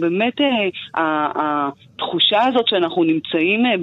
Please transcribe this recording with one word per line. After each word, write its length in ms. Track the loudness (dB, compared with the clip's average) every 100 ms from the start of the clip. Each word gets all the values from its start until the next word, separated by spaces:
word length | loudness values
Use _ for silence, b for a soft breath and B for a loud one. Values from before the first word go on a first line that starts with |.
באמת, 400 | 0 0 -2 0
אה, 280 | 0 2 -2 B B
ה-, 360 | -2 0 0 -2
התחושה 1080 | -2 -2 0 -2 -6 -20 -10 -6 0 2 2
הזאת 260 | 2 2 0
שאנחנו 360 | 0 0 2
נמצאים, 640 | 2 2 0 0 0 2 2
אה, 100 | 2